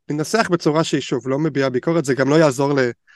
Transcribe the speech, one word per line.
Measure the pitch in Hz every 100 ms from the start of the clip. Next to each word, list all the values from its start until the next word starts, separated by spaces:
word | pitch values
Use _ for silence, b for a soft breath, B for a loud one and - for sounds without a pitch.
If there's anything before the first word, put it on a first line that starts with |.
| _
לנסח | 147 151 220 220
בצורה | 175 - 151
שהיא, | 160 156
שוב, | - 135 120
לא | 135
מביעה | 160 139 135
ביקורת, | 123 - 165
זה | 135
גם | 131 131
לא |
יעזור | 151 160 127 143 143 123 117 _